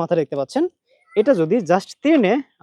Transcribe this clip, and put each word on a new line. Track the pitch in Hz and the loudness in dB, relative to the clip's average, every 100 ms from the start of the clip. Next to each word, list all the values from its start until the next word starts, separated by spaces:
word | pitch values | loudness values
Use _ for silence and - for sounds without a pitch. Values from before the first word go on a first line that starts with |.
মাথা | 170 175 | -2 -2
দেখতে | 147 139 | -2 -4
পাচ্ছেন, | 135 262 349 _ _ _ _ - | -6 -4 -4 _ _ _ _ -2
এটা | 220 233 | 2 2
যদি | 160 233 156 | 2 0 0
just | 175 - - | -2 -2 -6
টেনে | 277 320 190 254 269 _ | 0 2 2 0 -4 _